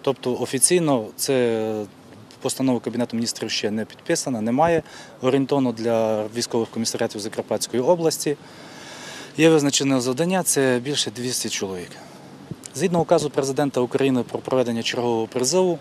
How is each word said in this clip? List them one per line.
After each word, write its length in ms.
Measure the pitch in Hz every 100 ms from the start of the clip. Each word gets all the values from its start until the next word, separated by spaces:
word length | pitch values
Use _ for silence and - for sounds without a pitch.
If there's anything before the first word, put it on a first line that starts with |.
Тобто 360 | - 127 127 120
офіційно 640 | 123 135 - 180 160 131 110 -
це 580 | - 135 120 113 110 107 101 - - 107 110 -
постанова 380 | 131 - 131 120
Кабінету 360 | 117 113 120 113
Міністрів 360 | 117 - 110
ще 200 | - 107
не 140 | 107 107
підписана, 560 | - - 165 147 120
немає 420 | 107 127 165 165 - - - -
орієнтовно 500 | 127 135 131 143 127
для 520 | 113 113 113 113 107 107 117
військових 340 | 117 120 110
комісаріатів 520 | 113 113 113 117 110
Закарпатської 640 | 104 113 - 107 - 117
області. 540 | 131 175 160 156 156 143 - - - - - - - - - -
Є 120 | 165
визначене 520 | 160 139 - 139 135
завдання, 420 | 123 127 170 185
це 360 | 170 147 135 123
більше 280 | 123 143 -
двісті 380 | 104 123 123 113
чоловік. 420 | - 98 92 85 - - - - - - - - 131
Згідно 260 | 180 170
указу 280 | 160 170 147
президента 520 | - 135 135 147 127
України 420 | 123 131 135 127
про 160 | 113 113
проведення 440 | - 131 120 117
чергового 440 | 113 127 120 113 110
призову 520 | - 127 180 185 160